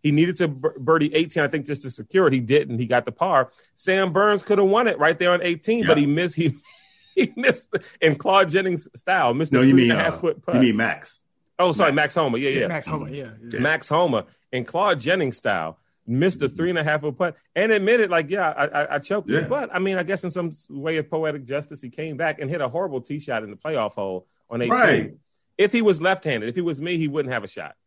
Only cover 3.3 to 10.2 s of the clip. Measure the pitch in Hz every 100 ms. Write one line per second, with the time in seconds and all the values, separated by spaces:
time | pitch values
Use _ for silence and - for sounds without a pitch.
3.3 | 156 127 _ _ _ - 190 190 175 208
4.3 | 208 - 208 196 208 240 180 156 165 175
5.3 | 180 175 170 - 233 180 156 143 147 175
6.3 | 156 160 - - - _ _ _ - 247
7.3 | - 262 247 - 185 - - 165 143 -
8.3 | 190 190 170 190 175 - - - 185 135
9.3 | 117 156 131 127 135 120 117 - -